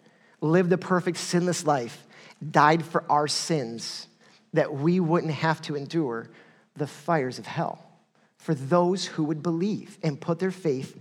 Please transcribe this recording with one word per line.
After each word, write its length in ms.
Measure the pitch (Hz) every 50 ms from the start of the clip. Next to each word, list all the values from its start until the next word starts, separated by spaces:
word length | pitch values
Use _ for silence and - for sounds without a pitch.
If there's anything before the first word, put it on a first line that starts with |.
| _ _ _ _ _ _ _ _
lived 320 | - 156 160 180 190 170 185
a 60 | 175
perfect 400 | - - 185 180 170 185 170 -
sinless 480 | - - - 175 170 180 165 - -
life, 400 | 151 147 135 120 113 - - - - - - - - - _ - 151
died 340 | 156 160 147 147 160 170 151
for 200 | 156 - 175 - -
our 180 | 147 147 151 147
sins, 760 | - - - - 170 151 127 113 117 113 104 - - - - - _ _ _ _ _ _ _ _ -
that 180 | 151 147 - 156
we 260 | 135 139 165 175 185
wouldn't 340 | 180 156 165 175 139 160 147
have 260 | 131 156 160 156 - -
to 140 | - 151
endure 540 | 143 143 135 - 165 156 127 117 113 120 131 - - - - _ _ _ _ _
the 120 | - 147
fires 520 | 135 - - - - 170 156 131 127 123 120
of 80 | 104
hell 380 | - - 156 165 - - - - - _ _ _ _ _ _ _ _ _ _
for 160 | - - 160
those 500 | 131 131 135 175 175 175 175 190 190 180
who 200 | - - - 156
would 180 | 147 165 151 143
believe 560 | 175 165 165 180 208 208 - - - - - -
and 160 | 160 139 -
put 200 | - - 170 165
their 120 | 185 190
faith 480 | 185 - - 165 135 131 135 - - -